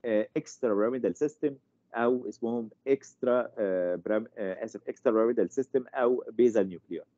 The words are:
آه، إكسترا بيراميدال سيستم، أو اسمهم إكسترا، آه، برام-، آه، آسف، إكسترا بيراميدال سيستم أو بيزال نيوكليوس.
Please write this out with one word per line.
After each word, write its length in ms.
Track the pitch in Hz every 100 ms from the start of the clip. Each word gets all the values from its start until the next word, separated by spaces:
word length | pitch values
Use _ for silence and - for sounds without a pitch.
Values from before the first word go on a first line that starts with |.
آه، 240 | 120 107 107 156
إكسترا 380 | - - 120
بيراميدال 420 | 101 110 127 113 -
سيستم، 400 | 147 - 147 139 _ _ _
أو 340 | 113 120 127 107
اسمهم 420 | - 117 120 110 - -
إكسترا، 640 | 135 - _ 123 123 117 -
آه، 360 | 101 92 90
برام-، 340 | 87 85 107 113 -
آه، 280 | 95 90
آسف، 240 | 113 107 -
إكسترا 240 | - 127
بيراميدال 380 | 110 117 120 92
سيستم 340 | - 127 131 123
أو 380 | 135 123 123 -
بيزال 400 | 113 123 110 95
نيوكليوس. 380 | 87 _ 82 -